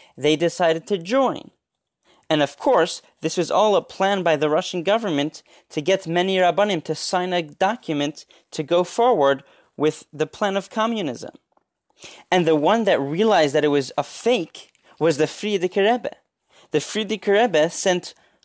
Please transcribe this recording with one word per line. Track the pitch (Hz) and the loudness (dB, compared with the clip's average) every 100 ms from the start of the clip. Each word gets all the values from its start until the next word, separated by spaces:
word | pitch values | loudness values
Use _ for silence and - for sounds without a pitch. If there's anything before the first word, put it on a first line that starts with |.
| - - | -20 -2
they | 143 | 0
decided | 156 170 - 170 165 - | 2 0 0 0 0 -2
to | 196 | -6
join. | 175 262 254 151 - _ _ _ _ _ _ _ - | -2 0 0 -2 -12 _ _ _ _ _ _ _ -2
And | 156 | 0
of | 143 - | 0 0
course, | 294 226 180 - - _ | 2 2 2 -2 -10 _
this | 160 180 | -4 -2
was | 160 | 0
all | 170 214 190 | 2 2 2
a | |
plan | - - 196 202 | -2 -2 0 0
by | 170 151 | 0 2
the | 151 | 2
Russian | 156 185 185 | 0 -2 -4
government | 165 220 214 143 151 - - - - | -2 -2 0 -2 -4 -8 -20 -20 -12
to | 156 | -6
get | 147 190 165 | 0 -2 0
many | 175 190 190 | -2 0 2
Rabbanim | 180 160 208 175 | 2 2 0 -2
to | - | -4
sign | 156 - 185 180 | -6 -4 -4 -2
a | 180 | -4
document | 151 - 190 233 - 147 143 - - _ _ | -4 -2 -2 -2 -6 -4 -4 -6 -18 _ _
to | - | -8
go | 143 175 | 0 0
forward | 175 - 240 202 139 135 - _ _ - | 2 2 2 4 4 2 -4 _ _ -2
with | 151 - - | -2 -2 -6
the | 143 156 | -6 -6
plan | - 208 196 | -2 -2 -2
of | 185 | -4
communism. | 220 226 226 156 160 147 - _ _ _ _ _ _ - - - | -4 -2 -2 -6 -6 -12 -16 _ _ _ _ _ _ -20 -14 -2
And | 180 160 | 0 4
the | 156 | 2
one | 156 226 | 4 2
that | 202 139 | 2 2
realized | 139 165 220 190 147 | 0 0 2 4 4
that | 147 | 2
it | 147 | 2
was | 143 135 - | 2 0 -4
a | |
fake | - - 233 240 160 - - _ _ - | -4 -2 0 0 -2 -12 -20 _ _ -2
was | 160 139 | 0 2
the | 151 | 0
Frierdiker | - 214 202 175 202 196 | -2 -2 -2 -2 0 2
Rebbe. | 240 - - _ _ _ _ _ | 0 -4 -12 _ _ _ _ _
The | 151 | -2
Frierdiker | 143 208 202 208 - 202 | 0 -2 -4 -4 0 2
Rebbe | 233 160 160 | 4 2 2
sent | - 196 180 - - _ _ | 0 0 0 -4 -14 _ _